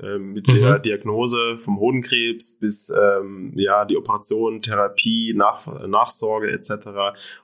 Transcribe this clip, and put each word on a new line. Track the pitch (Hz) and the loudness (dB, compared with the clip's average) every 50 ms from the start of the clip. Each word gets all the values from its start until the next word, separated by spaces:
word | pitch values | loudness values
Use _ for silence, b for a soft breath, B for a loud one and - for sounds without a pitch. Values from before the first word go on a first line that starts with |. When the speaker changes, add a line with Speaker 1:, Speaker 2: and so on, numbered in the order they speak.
| 101 | -8
Speaker 1:
ähm, | 98 101 98 98 98 101 | -8 -8 -8 -8 -8 -8
mit | 104 98 135 | 0 4 4
Speaker 2:
Mhm. | 123 | 6
Speaker 1:
der | 107 120 123 123 - | 6 6 4 4 2
Diagnose | - 110 101 101 - 107 107 113 120 120 120 117 117 117 117 117 | 2 -2 -4 -2 -2 -2 -2 0 0 0 0 0 0 -2 -2 -4
vom | - 104 101 98 | -4 -4 -2 0
Hodenkrebs | 104 123 131 127 120 - 127 120 117 117 117 117 - - - - | 2 2 2 0 0 0 0 0 0 0 0 0 -2 -2 -2 -4
bis, | 110 107 104 - - - | -2 -2 -2 -2 -2 -2
ähm, | - 101 104 101 101 98 98 98 98 95 92 90 - | 2 4 4 4 4 2 -2 -6 -10 -12 -12 -8 -4
ja, | - 98 98 101 104 104 | -2 0 2 4 2 2
die | 104 98 | 2 0
Operation, | 101 101 107 107 101 - - 110 110 113 113 113 110 | -2 0 -2 0 0 0 0 0 0 0 0 -2 -4
Therapie, | 107 107 107 101 101 98 - - - 113 113 113 113 113 104 | -4 -2 0 0 0 0 0 -2 0 0 0 0 0 0 2
Nach-, | 101 101 107 - - - 110 - - - | 2 2 2 2 0 -6 -10 -10 -10 -6
Nachsorge | 95 101 110 120 - - - 113 107 107 110 107 95 | 0 2 2 2 2 2 0 0 -2 -2 -2 -2 -4
et | - 101 - | -4 -2 -2
cetera | - 107 104 - 107 101 101 98 101 - B B B B B | -4 -4 -6 -10 -8 -6 -4 -2 -4 -4 B B B B B